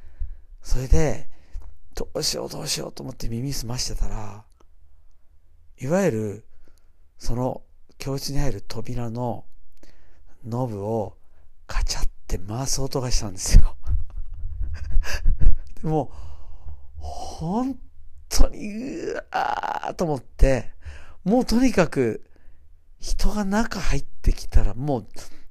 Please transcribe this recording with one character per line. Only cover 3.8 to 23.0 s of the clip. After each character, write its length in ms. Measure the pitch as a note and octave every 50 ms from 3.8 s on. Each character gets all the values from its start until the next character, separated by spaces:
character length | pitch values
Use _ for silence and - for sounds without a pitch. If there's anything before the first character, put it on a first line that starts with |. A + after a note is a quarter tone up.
| - - A2+
て 60 | A2
た 80 | - G#2
ら、 380 | G#2 - - G2+ G2+ G#2 - - - _ - - - - - - - - - - - - - - - - - - - - - - - -
い 100 | B2+ C3
わ 180 | E3 F#3+ G3+
ゆ 60 | E3+
る、 340 | A#2 G#2+ G#2+ G#2+ F#2+ - - - - - - - - - - - - - - - _ -
そ 180 | - - A#2+
の 280 | A#2+ B2+ B2+ - - - - - - - - - -
教 200 | - C#3 C3+ C#3
室 120 | - -
に 100 | C#3 C#3
入 140 | D3 C#3 A2
る 80 | G2+
扉 480 | - - - A#2+ G2+ A2+ B2 A#2+ A#2+ A#2
の 340 | A2+ A#2 B2 A#2+ G#2+ - - - - - - - - - - - - - - - - - - - - - -
ノ 220 | A2+ A2+ A#2+ C3 B2
ブ 180 | G#2+ G2+ G2
を 320 | G#2+ A2+ A2+ G2+ F#2+ - - - - - - - - - - - -
カ 160 | - - -
チ 140 | - - -
ャ 80 | -
っ 40 | - - - - -
て 100 | - -
回 280 | F#2+ G2+ G#2 A#2+ C3+
す 160 | - - C3
音 200 | C3+ C3+ - C#3+
が 100 | A#2+ B2+
し 80 | A2 -
た 80 | - G#2
ん 60 | G2
で 60 | G#2
す 180 | - - - -
よ。 180 | - - - - - - - - - - - - - - - - - - - - -
<laughs> 1200 | - - - - - - - - - - - - - - - - - - - - - - - -
で 60 | D#3
も、 240 | D#3 D#3 B2+ - - - - - - - - - - - - - - - - - - -
本 800 | - - - - - - - - D#3+ D#3+ F#3+ A3+ B3+ C4+ C4 - - - - - - - - - - -
当 180 | - - - -
に、 240 | G#3+ - - G#3
う 440 | G3+ A3 B3+ C#4 - E4 E4 - -
わ 760 | - - - - - - - - - - - - - - -
ー 40 | -
と 100 | - F#3+
思 100 | D#3+ D3
っ 60 | B2+
て、 500 | - - - - - C3+ C3+ A#2+ - - - - - - - - - - - - -
も 140 | F3+ G#3+ B3+
う 60 | A#3
と 140 | - A3 A#3
に 140 | C4 C4 G#3+
か 160 | - F3 -
く、 340 | - C#3+ B2+ A2+ G#2 - - - - - - - - - - - - - - - - -